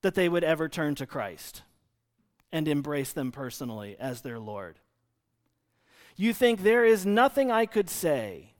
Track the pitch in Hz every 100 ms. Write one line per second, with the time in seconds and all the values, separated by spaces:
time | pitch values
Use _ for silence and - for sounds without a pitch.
0 | 196 180 175 175 165 156 160 - 151 143
1 | 135 139 101 82 - - - _ _ _
2 | _ _ _ _ _ 165 151 147 143 147
3 | 135 - 131 131 131 - 131 110 101 98
4 | 135 120 127 117 107 104 92 78 _ _
5 | _ _ _ _ _ _ _ _ _ _
6 | - - 214 226 240 226 190 226 226 220
7 | 190 208 262 277 269 226 226 220 190 -
8 | 170 139 110 90 -